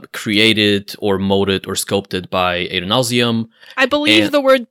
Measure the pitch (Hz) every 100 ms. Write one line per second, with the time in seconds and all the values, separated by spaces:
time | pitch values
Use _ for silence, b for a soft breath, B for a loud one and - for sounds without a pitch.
0 | - - 110 104 113 107 104 101 - -
1 | 104 95 98 98 98 95 - 95 - 101
2 | - 90 87 92 90 87 90 90 90 123
3 | 117 120 120 113 113 b b - 262 294
4 | 302 - 311 285 262 262 226